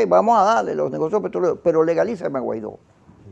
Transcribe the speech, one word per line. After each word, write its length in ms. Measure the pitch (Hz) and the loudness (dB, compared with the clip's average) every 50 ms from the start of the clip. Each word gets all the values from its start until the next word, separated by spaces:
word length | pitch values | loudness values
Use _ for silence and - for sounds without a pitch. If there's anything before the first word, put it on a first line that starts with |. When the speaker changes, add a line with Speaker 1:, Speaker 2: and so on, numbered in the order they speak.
| 226 185 | 2 4
Speaker 1:
vamos 300 | 175 214 208 220 233 220 | 4 4 4 4 4 4
a 60 | 185 | 4
darle 300 | 208 226 226 208 165 151 | 4 2 2 0 -2 -2
los 160 | 151 147 143 | -2 -2 -4
negocios 300 | 131 151 151 160 202 214 | -2 -4 -4 -2 -2 -2
petroleros, 380 | 180 180 - 175 180 170 139 - | -4 -4 -4 -2 0 0 -2 0
pero 220 | - 175 160 160 160 | 0 0 2 2 2
legalízame 540 | 165 165 165 165 208 233 175 180 165 139 131 | 2 2 0 0 -2 -2 -6 -6 -6 -6 -4
a 20 | |
Guaidó". 300 | 120 113 110 113 107 101 | -6 -6 -6 -8 -8 -12
Speaker 2:
Ujú. 80 | 101 - _ _ _ _ _ - - - - 101 | -14 -16 _ _ _ _ _ -20 -20 -20 -20 -20